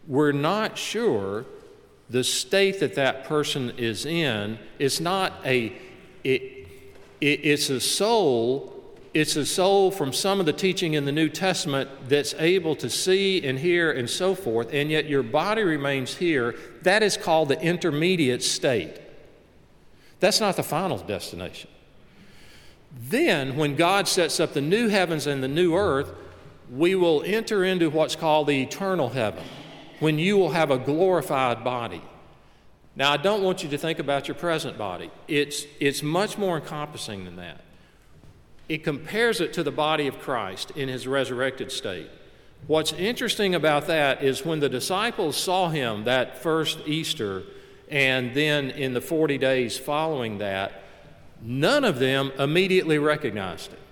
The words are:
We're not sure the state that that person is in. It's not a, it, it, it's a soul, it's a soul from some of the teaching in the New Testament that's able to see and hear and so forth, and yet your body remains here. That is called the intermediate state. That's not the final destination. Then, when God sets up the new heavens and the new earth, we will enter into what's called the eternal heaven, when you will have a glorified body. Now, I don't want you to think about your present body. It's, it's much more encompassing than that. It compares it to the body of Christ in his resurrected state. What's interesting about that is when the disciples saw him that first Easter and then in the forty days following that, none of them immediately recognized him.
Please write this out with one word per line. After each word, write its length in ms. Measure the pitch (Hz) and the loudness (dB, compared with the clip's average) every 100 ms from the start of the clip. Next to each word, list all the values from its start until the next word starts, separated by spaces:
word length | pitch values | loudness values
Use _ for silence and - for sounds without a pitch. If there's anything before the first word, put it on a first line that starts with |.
| - | -2
We're 240 | 135 147 | 2 4
not 440 | 143 151 202 214 - | 4 2 0 -2 -6
sure 680 | - 208 233 117 98 104 127 - - - - _ - | -6 0 0 0 -2 -6 -8 -16 -20 -20 -20 _ -4
the 140 | 120 | -2
state 560 | 123 - - 190 196 190 | 0 -2 0 4 4 2
that 160 | 139 139 | -2 2
that 260 | 131 - | 0 0
person 500 | - 156 143 147 123 117 | -2 -2 -2 -2 -4 -2
is 280 | 117 107 | -4 -4
in. 540 | 139 170 151 107 104 110 - - | -4 0 0 -2 -4 -8 -12 -4
It's 180 | 139 - | -2 -2
not 360 | 165 190 185 - | -2 -2 -2 -4
a, 280 | 135 127 110 - - - - - | -2 0 -2 -8 -18 -20 -20 -8
it, 420 | 139 131 - - - - - - - - | -2 -2 -2 -16 -18 -20 -20 -20 -20 -2
it, 200 | 143 147 | 2 2
it's 260 | 151 147 - | 2 2 2
a 100 | 131 | 0
soul, 1000 | - - 202 233 170 120 117 135 - - - - - | 0 0 2 4 4 4 2 0 -4 -16 -20 -20 -4
it's 220 | 160 151 156 | 0 2 0
a 100 | 135 | 0
soul 440 | - 185 196 190 | 2 4 6 4
from 220 | - 139 | 2 -4
some 280 | 123 196 196 | 0 0 2
of 60 | 165 | 2
the 60 | |
teaching 420 | 147 190 175 175 | 2 0 0 0
in 100 | 151 | 0
the 80 | 139 | 0
New 160 | 147 156 | 0 0
Testament 600 | 151 190 185 156 135 131 - 127 | 0 0 0 -2 -2 -2 -8 2
that's 260 | 143 135 - | 2 2 0
able 360 | 160 190 160 143 | 4 4 2 -2
to 140 | 123 | -2
see 560 | - 185 190 196 190 139 | -2 2 4 4 2 0
and 120 | 131 | 0
hear 340 | 175 175 165 | 2 4 2
and 180 | 135 120 | 0 -4
so 240 | - 185 | 0 0
forth, 380 | 185 - 113 117 | 0 0 -2 0
and 180 | 147 151 | -2 0
yet 160 | 156 151 | 0 2
your 160 | 143 | 0
body 400 | 113 143 180 220 | 2 0 2 0
remains 540 | 196 151 139 135 127 - | 0 0 0 -2 -4 -2
here. 400 | 175 147 120 113 - - | 0 2 0 -4 -14 -2
That 200 | 175 208 | 2 4
is 140 | 214 - | 4 0
called 320 | - 160 156 | 2 2 4
the 120 | 131 | 2
intermediate 800 | 165 175 175 143 170 185 135 123 | 0 0 0 2 2 4 2 2
state. 580 | - - 151 117 78 - - - - - - - - - - - - - | -2 0 2 2 -2 -12 -18 -20 -20 -20 -20 -20 -20 -20 -20 -20 -20 0
That's 220 | 185 208 | 2 4
not 160 | 208 170 | 2 0
the 60 | |
final 340 | 135 151 190 113 | -2 -2 -2 -4
destination. 680 | 87 95 - 87 90 - - - - - - - - - - - - - - 131 120 | -4 -6 -6 -10 -10 -12 -20 -20 -20 -20 -20 -20 -20 -20 -20 -20 -20 -20 -20 -16 -4
Then, 480 | 226 339 165 135 135 | 2 4 2 0 0
when 180 | 151 | 0
God 320 | 143 170 196 185 | 4 4 4 2
sets 320 | - 160 - | 2 0 2
up 140 | 156 | 0
the 80 | 147 | 0
new 280 | 143 208 233 | 0 2 4
heavens 380 | 202 175 160 139 | 2 2 0 -2
and 160 | 139 | -2
the 60 | 131 | -2
new 260 | 147 180 | 2 2
earth, 380 | 160 202 135 92 - - - - - - | 4 2 0 -2 -10 -18 -20 -20 -20 -14
we 240 | 127 170 | 0 2
will 280 | 190 175 151 | 4 4 2
enter 400 | 165 220 226 214 | 2 -2 0 0
into 240 | 185 185 165 | 2 2 2
what's 280 | 156 151 - | 2 0 0
called 320 | 160 151 147 | 2 4 4
the 140 | 139 | 0
eternal 460 | 131 - 196 180 123 | 0 -4 -2 0 0
heaven, 360 | 123 107 - - - - - - - | 0 -2 -4 -14 -16 -18 -20 -20 -2
when 200 | 156 151 | 0 2
you 180 | 180 202 | 2 4
will 140 | 170 | 4
have 200 | 165 156 | 2 2
a 60 | 131 | 2
glorified 880 | 123 151 185 175 - 139 131 117 | 0 2 4 2 0 0 2 0
body. 380 | 123 123 117 87 - - - - - - - - - | -2 -4 -6 -10 -16 -20 -20 -20 -20 -20 -20 -20 -20
Now, 180 | - 139 | 0 2
I 40 | 143 | 4
don't 260 | 185 214 | 2 2
want 200 | 190 185 | 0 0
you 80 | 156 | -4
to 80 | 143 | -4
think 200 | 160 160 | -4 -4
about 300 | 143 143 135 | -2 -2 -2
your 60 | |
present 420 | 131 170 160 139 98 | -6 -2 -2 -4 -6
body. 340 | 104 90 95 - - | -8 -6 -10 -16 -2
It's, 380 | 147 147 - - - | -2 0 -4 -10 -2
it's 220 | 143 139 | -2 0
much 340 | 147 165 208 - | -2 0 -2 -2
more 220 | 196 160 | -2 -2
encompassing 680 | 156 151 147 120 - 101 | -4 -10 -8 -10 -10 -10
than 120 | 92 87 | -10 -12
that. 260 | 87 71 - - - - _ - - - - - - | -14 -16 -20 -20 -20 -20 _ -20 -20 -20 -20 -20 -8
It 160 | 156 | -4
compares 560 | 160 139 - 208 233 220 | -4 -6 -6 0 0 0
it 140 | 170 | -2
to 80 | - | -2
the 80 | 147 | -4
body 360 | 135 151 156 143 | 0 0 2 0
of 120 | - | -4
Christ 520 | - 123 95 95 - - | -4 -4 -4 -8 -10 -6
in 140 | 135 | -6
his 160 | 131 120 | -6 -2
resurrected 640 | 139 123 120 131 131 - | -2 -2 -2 -2 -4 -8
state. 380 | - 110 90 - - - - - - - | -6 -6 -8 -12 -20 -20 -20 -20 -20 0
What's 260 | 156 151 | 0 0
interesting 600 | 156 190 240 240 - 202 | -2 -4 -2 -4 0 2
about 320 | 175 151 147 143 | 4 4 2 2
that 360 | 160 143 127 | 2 2 2
is 220 | 139 131 | 0 0
when 160 | 165 156 | -2 0
the 80 | 139 | 0
disciples 720 | 123 - 185 226 226 170 135 | 0 -2 -2 -2 -2 -2 -2
saw 320 | - 185 180 | 0 2 2
him 340 | 156 120 104 | 0 -2 -2
that 380 | 110 127 120 - | 2 2 2 -4
first 360 | 170 160 151 - | -2 0 0 -4
Easter 580 | 151 156 151 - 104 95 90 - - - - | -4 -4 -4 -4 -4 -4 -10 -18 -20 -20 -4
and 460 | 147 135 131 123 | 2 2 2 0
then 360 | 127 151 147 135 | 0 2 2 -2
in 220 | 147 135 | -4 -4
the 80 | 123 | -4
forty 380 | - 160 156 135 | -2 0 2 2
days 400 | 131 131 120 - | 2 2 0 -4
following 600 | - 147 160 147 113 104 | -4 -2 -2 -2 -4 -4
that, 440 | 101 95 98 - - - - - - - | -4 -2 -4 -8 -20 -20 -20 -20 -20 -16
none 400 | 110 131 160 285 | -8 0 2 4
of 140 | 254 135 | 2 2
them 320 | 131 135 139 135 | 2 2 0 0
immediately 600 | 139 165 190 185 165 151 | 2 2 4 4 4 2
recognized 760 | 151 147 131 104 95 82 - | 2 0 -2 -4 -6 -8 -14
him. 80 | - - | -18 -20